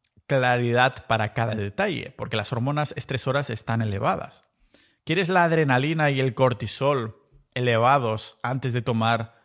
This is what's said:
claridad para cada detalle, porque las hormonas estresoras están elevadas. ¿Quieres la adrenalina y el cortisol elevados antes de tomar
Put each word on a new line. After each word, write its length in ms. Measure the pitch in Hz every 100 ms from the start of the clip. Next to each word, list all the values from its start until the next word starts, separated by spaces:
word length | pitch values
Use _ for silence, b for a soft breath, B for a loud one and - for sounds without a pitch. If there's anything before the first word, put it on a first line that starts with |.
| - _ -
claridad 760 | 135 123 123 120 120 131 - -
para 260 | 110 104
cada 220 | - 117 110
detalle, 580 | 101 - 202 139 - -
porque 200 | - 110
las 140 | 104
hormonas 420 | 120 127 147 151 -
estresoras 520 | - 131 - 135 139
están 320 | 117 - 113
elevadas. 600 | 113 98 131 190 - - _ _ b b b b
¿Quieres 260 | - 165 175
la 140 | 185
adrenalina 680 | 170 160 147 127 143 160 151
y 80 | 135
el 140 | 135
cortisol 840 | 117 131 113 110 - 139 143 110 - _ - _
elevados 840 | 127 123 113 120 143 117 107 - -
antes 320 | 120 131 127
de 80 | 120
tomar 540 | 120 113 113 117 113 b